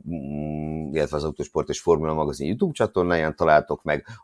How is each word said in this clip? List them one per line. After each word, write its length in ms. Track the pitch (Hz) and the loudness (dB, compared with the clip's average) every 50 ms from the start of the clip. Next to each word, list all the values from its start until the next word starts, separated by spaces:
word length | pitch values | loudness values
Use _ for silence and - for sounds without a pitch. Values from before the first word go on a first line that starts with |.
| - 78 | -8 -8
mm, 840 | 85 76 67 71 73 73 76 76 76 78 76 78 78 80 80 71 71 | -8 -6 -6 -6 -6 -6 -4 -4 -4 -4 -4 -4 -6 -6 -6 -4 -2
illetve 240 | 80 73 71 76 | 0 0 0 -2
az 60 | 73 73 | -4 -4
Autosport 460 | 78 71 - - - - 80 71 - | -4 -4 -6 -8 -4 -4 -4 -2 -2
és 100 | - - | -6 -2
Formula 340 | - - 82 76 80 78 78 | 2 2 2 4 2 0 0
magazin 340 | 78 76 73 69 69 71 | 0 -2 -2 -4 -4 -4
YouTube 260 | 80 107 135 196 175 147 | -4 0 0 0 -2 0
csatornáján 640 | - 110 101 - 95 90 87 85 82 78 78 78 | 0 -2 0 2 0 2 2 2 2 2 -2 0
találtok 480 | - 85 80 78 73 73 - 73 - _ | 2 4 6 6 6 6 2 -4 -4 _
meg, 240 | 80 76 - - - - - | -2 -2 -2 -4 -8 -16 -18